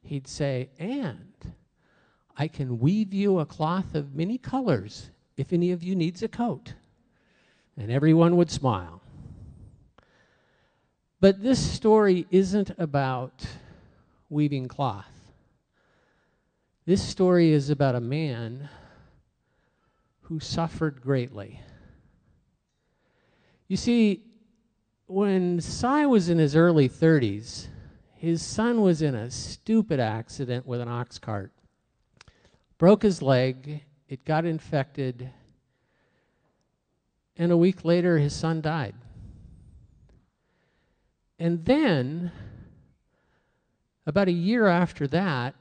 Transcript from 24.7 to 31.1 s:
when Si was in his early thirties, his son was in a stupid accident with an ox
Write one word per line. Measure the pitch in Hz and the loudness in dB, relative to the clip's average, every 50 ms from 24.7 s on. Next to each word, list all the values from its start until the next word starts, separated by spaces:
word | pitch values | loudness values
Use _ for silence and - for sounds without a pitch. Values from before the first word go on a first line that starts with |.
| _ _ _ _ _ _ _ | _ _ _ _ _ _ _
when | - 185 196 208 202 190 185 180 180 175 170 | -6 -2 -2 0 2 2 2 2 0 -2 -2
Si | 156 - - - - 247 277 302 294 | -4 -6 -8 -4 -2 0 2 2 2
was | 285 247 208 170 175 | 4 4 4 4 2
in | 170 | 2
his | 165 156 143 143 | 2 2 4 4
early | 160 170 175 170 156 135 | 4 4 6 6 4 4
thirties, | 127 - - 165 160 160 147 120 104 98 104 113 - - - - - - - - - - _ _ _ _ | 2 2 2 4 4 4 4 2 0 -4 -8 -12 -14 -16 -16 -16 -16 -18 -20 -20 -20 -20 _ _ _ _
his | _ 165 165 170 165 | _ -4 -4 -4 -4
son | - - - 208 220 240 240 226 | -4 -8 -4 -2 -2 0 2 4
was | 208 185 170 147 | 4 4 2 2
in | 156 147 131 | 0 -2 -2
a | 110 110 123 | -4 -8 -10
stupid | - - - - - - _ - 220 226 214 220 165 131 | -10 -12 -12 -12 -14 -12 _ 0 2 2 2 0 0 0
accident | 120 110 107 110 113 - - - 139 120 123 123 131 | 0 -2 -2 -6 -8 -10 -10 -10 -6 -4 -4 -6 -6
with | 143 123 120 | -6 -8 -6
an | 120 | -6
ox | 117 120 120 123 _ | -6 -6 -8 -8 _